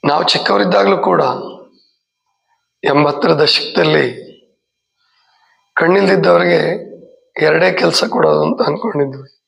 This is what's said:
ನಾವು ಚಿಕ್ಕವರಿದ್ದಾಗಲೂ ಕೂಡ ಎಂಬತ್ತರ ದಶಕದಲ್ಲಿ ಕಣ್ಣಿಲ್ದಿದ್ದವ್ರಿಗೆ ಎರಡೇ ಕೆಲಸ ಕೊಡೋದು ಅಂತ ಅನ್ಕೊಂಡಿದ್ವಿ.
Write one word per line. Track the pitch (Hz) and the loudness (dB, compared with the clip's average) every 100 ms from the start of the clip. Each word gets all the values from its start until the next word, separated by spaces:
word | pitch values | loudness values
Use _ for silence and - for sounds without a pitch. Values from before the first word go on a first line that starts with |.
ನಾವು | 143 151 | 0 0
ಚಿಕ್ಕವರಿದ್ದಾಗಲೂ | 175 - - 202 196 196 196 190 | 0 -2 0 0 2 2 2 0
ಕೂಡ | 196 170 135 - - - - _ _ _ _ _ _ _ _ _ _ _ | 0 0 0 -4 -10 -16 -20 _ _ _ _ _ _ _ _ _ _ _
ಎಂಬತ್ತರ | - 143 147 143 170 | 0 2 0 0 0
ದಶಕದಲ್ಲಿ | 151 147 - - - 160 156 127 - - - _ _ _ _ _ _ _ _ _ _ _ _ _ | 2 2 0 -2 -2 0 0 -2 -6 -18 -20 _ _ _ _ _ _ _ _ _ _ _ _ _
ಕಣ್ಣಿಲ್ದಿದ್ದವ್ರಿಗೆ | - 170 196 190 190 170 170 175 170 160 190 - - - _ _ - | -2 2 2 2 2 4 2 2 0 0 -4 -10 -20 -20 _ _ -2
ಎರಡೇ | 156 160 185 | 0 2 2
ಕೆಲಸ | - 170 156 - | 2 0 0 -2
ಕೊಡೋದು | - 156 151 | 0 2 2
ಅಂತ | 156 - | 0 -2
ಅನ್ಕೊಂಡಿದ್ವಿ. | - 147 233 147 139 135 135 _ | -2 -2 -4 -4 -4 -6 -20 _